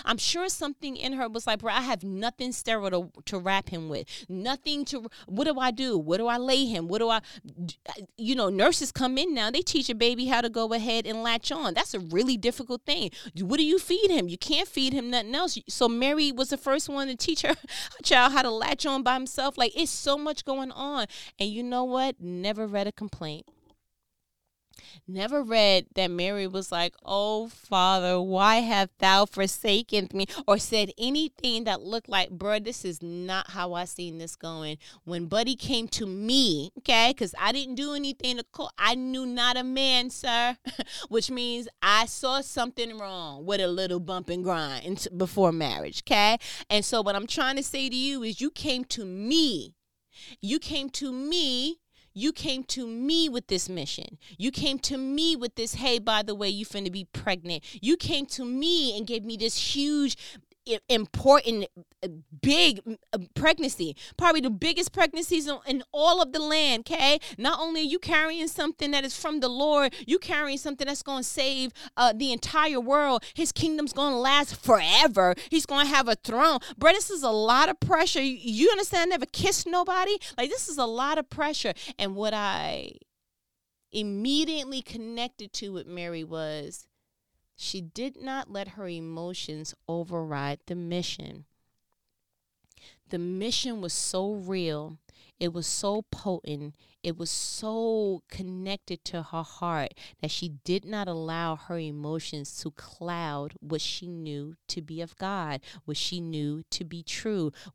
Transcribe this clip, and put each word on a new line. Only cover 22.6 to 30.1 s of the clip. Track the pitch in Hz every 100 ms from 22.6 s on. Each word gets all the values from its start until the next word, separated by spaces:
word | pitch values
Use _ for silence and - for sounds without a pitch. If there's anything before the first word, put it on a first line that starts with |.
| 214
read | 202 202
a |
complaint. | - 214 - 156 151 - _ _ _ _ _ _ _ _ _ _ _ _ - - - -
Never | 190 220 294
read | 233 226 202 190 - -
that | 180
Mary | 175 185 202 190
was | 190 185
like, | 170 175 - -
"Oh, | 196 208 214 226
Father, | - - 190 185 190 180 180
why | 185 185 208 226
have | 226 202 190 -
thou | 190 196 202
forsaken | - 196 - 220 196 - 208 175